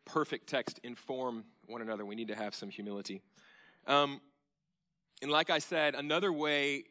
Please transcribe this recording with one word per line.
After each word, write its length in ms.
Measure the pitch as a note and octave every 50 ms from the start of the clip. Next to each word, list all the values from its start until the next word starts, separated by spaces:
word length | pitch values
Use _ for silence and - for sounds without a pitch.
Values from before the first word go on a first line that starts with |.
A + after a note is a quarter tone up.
| -
perfect 420 | - - D#3+ D3 - D3+ - -
text 320 | - D3 C3 - - - - -
inform 640 | B2 A#2 - - - C3 B2+ B2+ B2 A#2 A2+ G#2+ - _ _ _
one 160 | - A#2 A#2
another. 240 | A2+ A2+ A2 G2+ G#2
We 80 | G2+ G#2+
need 140 | A2+ A2+
to 80 | G#2 G#2
have 180 | A2 G#2+ G#2 -
some 160 | - - G2
humility. 540 | - - G#2 G#2 G2+ G2+ G2+ - F#2+ F#2+ - _ _ - - - - - - - _ _ -
Um, 340 | B2+ C#3 C#3+ C#3+ C#3+ C#3 - - _ _ _ _ _ _ _ _ _ _ _ _ _ _ _ _ _ - - C3+
and 80 | C#3+
like 180 | D3 D#3 E3 -
I 80 | E3
said, 380 | D3+ - - F3+ D#3 D3+ D3 C3+
another 360 | C#3 C#3+ D3 D3+ F3 G3+ G3
way 520 | E3 D3 D3+ D3+ D3 C#3+ C#3 C#3+ C#3+ C#3 - _